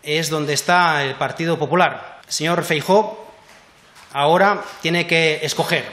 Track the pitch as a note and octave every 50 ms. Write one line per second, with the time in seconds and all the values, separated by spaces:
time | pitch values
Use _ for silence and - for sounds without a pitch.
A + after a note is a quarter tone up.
0 | - D3+ D3+ D#3+ E3 D3 D#3+ D#3 D3 C#3+ D3 C#3+ - - F3 F3+ F3 E3 D#3 D3
1 | C#3 C3+ C3 - D3 B2+ B2+ - E3 E3 E3 - D3 C3+ D#3 F3+ F3+ D3+ - -
2 | - - - - - - - - D3+ E3 F3 F3 D#3+ - E3 D3 C#3+ - F#3 G#3
3 | A3 - - - - - - - - - - - - _ _ _ _ _ _ -
4 | - - - C#3 C#3+ D3+ E3 F3+ G3 G3+ G3+ - - - - - - D#3+ E3+ F3
5 | E3+ E3 E3+ E3 E3 D#3 D3+ D3+ D#3 C#3+ - - D3 - E3+ D3 A#2 -